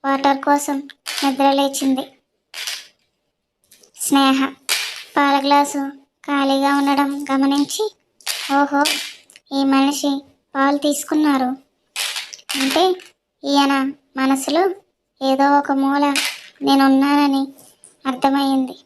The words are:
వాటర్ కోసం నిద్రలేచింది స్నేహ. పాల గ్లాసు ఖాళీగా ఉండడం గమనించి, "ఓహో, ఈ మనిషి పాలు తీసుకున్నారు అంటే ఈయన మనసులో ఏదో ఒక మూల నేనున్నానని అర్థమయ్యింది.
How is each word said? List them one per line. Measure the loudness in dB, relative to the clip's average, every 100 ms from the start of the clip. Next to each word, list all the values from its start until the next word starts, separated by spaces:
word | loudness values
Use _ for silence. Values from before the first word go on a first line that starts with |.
వాటర్ | -2 0 0 0
కోసం | 0 0 0 -6 -6 -16 -12 -4
నిద్రలేచింది | -4 2 2 2 -2 -2 -2 -2 -4 _ _ _ _ -12 -12 -12 -16 _ _ _ _ _ _ _ _ _ _ -12
స్నేహ. | 0 2 2 2 -2 -6 -8 -6 -6 -12 -6 -2
పాల | 2 2
గ్లాసు | 2 2 2 -2 -6 -10 _ _ -4
ఖాళీగా | -2 0 2 2 2
ఉండడం | 2 0 0 -4 -2
గమనించి, | 0 2 2 0 -2 -6 _ _ _ -10 -8 -2
"ఓహో, | 0 2 2 0 -2 -8 -16 _ -20 _ -2
ఈ |
మనిషి | 2 2 2 0 -4 -4 -8 _ _
పాలు | -2 0 2
తీసుకున్నారు | 0 -2 -4 -2 0 0 -2 -4 _ _ _ -10 -8 -8 -12 -18 _ -4
అంటే | 0 2 2 0 -8 _ _ _
ఈయన | 0 2 2 2 -2 -6 _ -4
మనసులో | 0 0 0 0 0 -2 _ _ _ _
ఏదో | -2 2 4 2
ఒక | 2
మూల | 0 0 2 0 0 -4 -8 -18 _
నేనున్నానని | 2 4 6 4 4 2 2 0 -2 -10 -20 _ _ _ -8
అర్థమయ్యింది. | -2 0 2 2 0 -2 -8